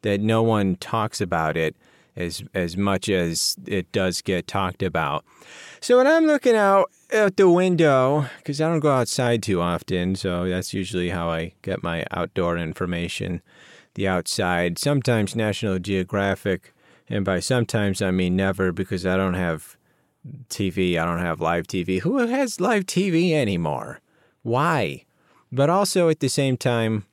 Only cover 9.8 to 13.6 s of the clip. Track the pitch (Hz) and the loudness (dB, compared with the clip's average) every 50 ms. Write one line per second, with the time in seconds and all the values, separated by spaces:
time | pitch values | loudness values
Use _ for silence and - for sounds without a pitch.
9.8 | - - 92 90 90 92 95 95 - 95 87 87 90 92 90 92 90 - - 98 | -2 -2 -2 -2 0 0 -2 -2 -2 -2 -2 -2 -2 -2 -2 -2 -4 -4 -6 -6
10.8 | 92 92 107 90 90 87 90 87 85 85 82 82 82 85 _ _ - 95 95 - | -6 -4 -2 -2 -2 -2 -2 -2 -2 -2 -2 -4 -4 -8 _ _ -8 -6 -6 -4
11.8 | - 85 85 85 - - - 90 87 - _ - 87 87 85 85 85 80 78 - | -4 -4 -4 -4 -4 -4 -4 -4 -4 -4 _ -2 0 0 0 -2 -4 -6 -6 -6
12.8 | 92 87 90 85 87 87 - - 101 92 87 87 _ _ _ - | -4 -4 -4 -4 -4 -6 -6 -6 -6 -6 -6 -6 _ _ _ -20